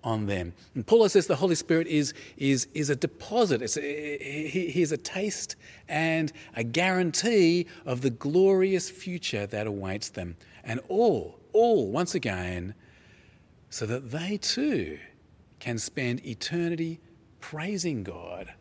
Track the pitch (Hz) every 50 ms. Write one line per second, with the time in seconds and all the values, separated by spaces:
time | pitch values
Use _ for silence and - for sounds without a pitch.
0 | - 117 113 110 107 101 101 92 87 87 90 - - - _ 135 107 - 220 233
1 | 220 190 - 202 165 - 175 131 190 185 170 151 - - 170 160 170 - 160 151
2 | 147 135 - - - - - - 139 139 139 127 - - - 151 147 139 143 131
3 | - 156 - - - - 208 240 240 190 139 110 123 110 - 151 147 143 143 147
4 | 151 147 147 139 - 139 139 151 156 151 135 185 180 165 131 175 170 147 156 135
5 | - - - 190 202 214 190 - - - - _ - - - - - - 147 151
6 | 160 165 160 160 160 147 - - - - - 117 117 117 117 156 175 190 185 180
7 | 180 165 - - - 226 233 208 180 165 170 180 170 - - - - - 127 123
8 | 131 135 117 - - 139 151 180 190 196 196 190 185 190 190 180 - - - -
9 | - 190 180 170 - - - 104 101 101 - 104 107 110 101 101 95 95 95 104
10 | - - - 107 90 87 85 - - - - - - - 117 127 - - 185 202
11 | 240 233 170 110 80 - - - - _ - 214 233 240 226 180 117 95 107 147
12 | 175 170 - 175 120 117 95 92 90 90 90 90 87 95 107 _ _ - - -
13 | _ - - - _ - _ _ _ _ _ _ _ _ - - 120 104 120 131
14 | 139 117 117 156 170 190 208 196 - - - 240 277 302 254 143 92 76 76 -
15 | - - - _ _ _ - _ - _ _ _ - 123 120 110 - - _ -
16 | 127 123 120 135 - 139 117 - - - 170 175 170 170 170 165 165 165 165 160
17 | _ - - _ _ _ _ _ - - 156 151 160 190 208 190 170 170 147 113
18 | 95 95 90 85 87 85 87 90 95 - - _